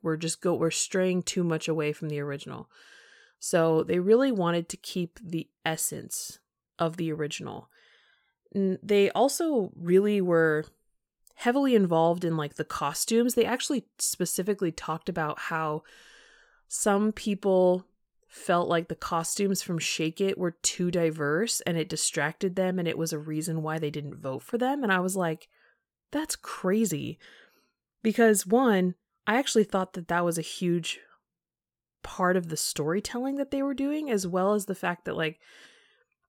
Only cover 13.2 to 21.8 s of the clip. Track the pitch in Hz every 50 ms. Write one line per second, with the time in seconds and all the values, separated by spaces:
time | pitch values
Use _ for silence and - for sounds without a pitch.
13.2 | 240 247 - 240 220 - 240 254 - - 302 240 - _ _ - - - - -
14.2 | 180 - - - 180 214 202 202 196 165 160 - - - 160 165 - - 175 180
15.2 | 156 151 151 - - - 170 160 160 156 151 160 - - - - - - - -
16.2 | - - _ _ _ _ _ _ _ - - - - 214 202 202 208 220 214 -
17.2 | - 220 202 196 - 202 185 185 185 180 180 185 - _ _ _ _ _ _ _
18.2 | _ _ - - - - 175 175 175 - 175 170 170 - 160 - - - 180 165
19.2 | 165 - - - 196 196 196 - - - 175 160 - - - - 160 160 165 -
20.2 | 196 196 196 - 180 175 - _ - - - - 180 175 175 175 170 160 156 160
21.2 | 147 143 151 165 226 226 - - - 190 165 165